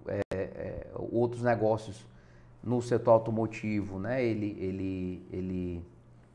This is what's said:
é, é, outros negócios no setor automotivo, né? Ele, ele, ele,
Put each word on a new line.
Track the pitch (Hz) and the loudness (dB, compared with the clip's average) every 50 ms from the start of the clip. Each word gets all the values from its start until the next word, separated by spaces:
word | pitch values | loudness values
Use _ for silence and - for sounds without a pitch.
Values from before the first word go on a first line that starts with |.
| - | -8
é, | - 95 101 101 - - | -4 -2 -2 -2 -2 -2
é, | 92 98 - - - - - - - - - - | -4 -4 -4 -6 -8 -8 -8 -8 -8 -10 -10 -8
outros | - 98 - - 113 120 120 120 117 117 | -8 -6 -2 2 2 2 2 2 0 2
negócios | 123 117 107 107 107 110 107 - - 95 - - - - - - - - - - - - - - | 2 4 4 4 4 4 2 0 -6 -12 -14 -14 -20 -20 -20 -20 -20 -20 -20 -20 -20 -20 -10 -4
no | 104 123 123 | 0 0 0
setor | 117 120 127 110 - 127 113 | 2 2 2 4 6 8 8
automotivo, | 113 113 117 110 110 113 113 113 - - 107 107 104 95 - 95 95 | 8 6 4 0 0 0 0 -2 -4 -4 -2 0 0 -2 -2 -4 -6
né? | 95 110 123 135 123 | -4 -2 0 0 2
Ele, | 117 110 104 104 104 101 - | 2 0 0 -2 -4 -4 -4
ele, | 95 95 92 95 95 95 95 95 92 92 90 87 - - - | -4 -4 -2 -2 -2 -2 -2 -2 -4 -4 -6 -6 -8 -8 -6
ele, | 92 92 92 92 92 90 90 87 87 85 - - - - - - - - - | -6 -4 -2 -2 -2 -2 -4 -4 -6 -8 -12 -16 -20 -20 -20 -20 -20 -20 -20